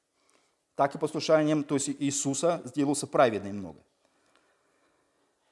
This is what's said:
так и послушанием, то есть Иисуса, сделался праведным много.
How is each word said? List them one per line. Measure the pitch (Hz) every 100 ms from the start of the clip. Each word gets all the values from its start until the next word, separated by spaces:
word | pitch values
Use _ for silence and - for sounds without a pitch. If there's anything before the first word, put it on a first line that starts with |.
| _ _ _ _ _ _ _ -
так | 143 160
и |
послушанием, | 151 156 - 156 151 156
то | 139 139
есть | 143
Иисуса, | 135 139 135 139 139 170 170 131
сделался | 147 139 139 139
праведным | 151 123 104 98 101
много. | 87 - _ _ _ _ _ _ _ _ _ _ _ _ _ _ _ _ _